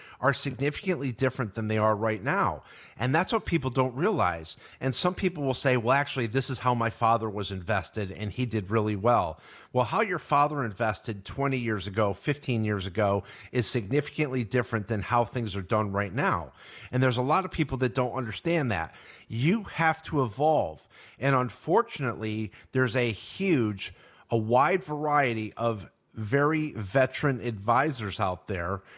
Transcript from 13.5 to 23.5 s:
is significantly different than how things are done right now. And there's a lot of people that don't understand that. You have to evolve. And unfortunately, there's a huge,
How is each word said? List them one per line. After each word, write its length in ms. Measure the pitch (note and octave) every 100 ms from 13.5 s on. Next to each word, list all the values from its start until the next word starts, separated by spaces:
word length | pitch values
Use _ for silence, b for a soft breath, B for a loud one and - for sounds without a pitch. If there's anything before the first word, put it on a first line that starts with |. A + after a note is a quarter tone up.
is 120 | B2+ A#2+
significantly 760 | B2 G2 C#3+ C#3+ - D3 B2+
different 460 | A2 B2 - A2 G2
than 140 | G#2+
how 200 | F#2 A#2+
things 320 | A2+ B2 A2 G2
are 60 |
done 320 | F2 G#2+ G#2
right 200 | G2 G2+
now. 380 | A2+ F#3 F2+ C#2 B B B B
And 100 | B2+
there's 140 | C3 A#2+
a 60 |
lot 240 | C3 F3 F3+
of 60 |
people 260 | - D3 B2+
that 180 | B2+ C3
don't 180 | B2
understand 560 | A2 A2+ - E3 E3+ B2+
that. 220 | F2+ D#2+ B B B B
You 340 | A2+ D3 A3
have 400 | G3 - E3 D#3
to 200 | - D3
evolve. 640 | A#2+ B2 D#3 D3 E2+ D2+ - B B B
And 160 | C#3 C3+
unfortunately, 1160 | B2 - - G#3 A3+ - B2+ E2 A2 G#2+ G#2+ B B
there's 220 | C3 B2 B2+
a 160 | A#2+
huge, 840 | G2+ - - F#3+